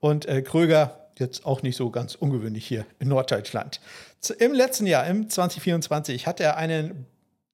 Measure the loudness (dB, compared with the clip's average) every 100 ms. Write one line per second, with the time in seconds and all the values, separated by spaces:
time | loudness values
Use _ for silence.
0 | 2 2 0 -2 0 2 6 6 4 -2
1 | -16 -6 -6 -4 -2 -2 -2 -2 -2 -4
2 | -6 -4 -2 -2 -4 -6 -6 -6 -6 -6
3 | 0 2 2 -2 -2 -6 -6 -10 -14 -20
4 | -20 _ -8 2 2 4 2 2 2 2
5 | 2 0 -2 0 0 0 0 0 0 -2
6 | -2 -4 -4 0 2 2 0 -2 -4 -8
7 | -16 _ _ _ _